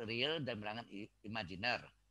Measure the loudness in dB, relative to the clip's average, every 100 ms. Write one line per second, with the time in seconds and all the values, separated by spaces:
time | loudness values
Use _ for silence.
0 | 0 2 4 4 0 0 -2 -4 -6 -8
1 | -10 _ -6 -4 -4 0 2 2 0 -18
2 | _